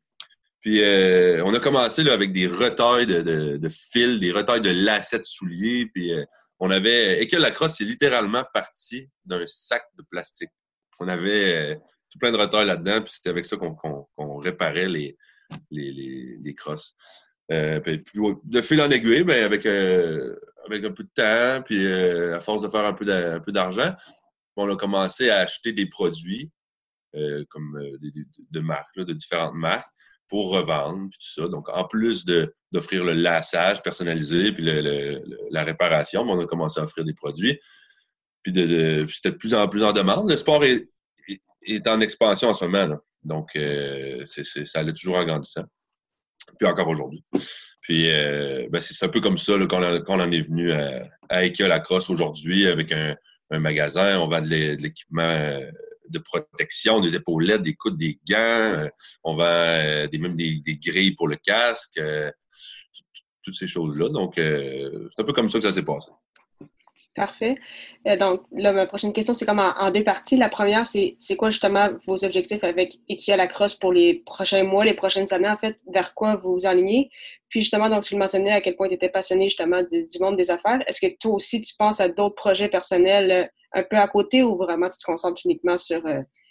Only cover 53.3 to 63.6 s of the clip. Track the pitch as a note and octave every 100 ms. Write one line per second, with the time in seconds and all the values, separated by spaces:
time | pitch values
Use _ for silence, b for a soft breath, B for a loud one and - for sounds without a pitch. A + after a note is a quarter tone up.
53.3 | b - D#2 D#2 D2+ D2+ D#2 G2+ F#2+ D#2+
54.3 | E2 D#2 D#2+ D#2 C#2+ D2+ - - E2 E2
55.3 | D#2+ D2+ C#2 C2 C2 - - - E2 -
56.3 | - - - D#2+ - G#2+ A2 F2 E2+ E2
57.3 | D#2+ F2 G#2+ E2 D#2 A2 E2 D#2+ - -
58.3 | G#2+ A2+ A#2 A2 E2 D2+ - B B E2
59.3 | D#2+ E2+ E2+ E2+ E2 D2+ D2+ - D2+ F2
60.3 | E2 D#2+ D#2 D2+ D2 - F2 F#2+ E2 D#2+
61.3 | D2+ - G#2+ A#2+ A2+ - D#2+ D2+ D2+ D2
62.3 | - _ B B B B - _ - _
63.3 | _ - F#2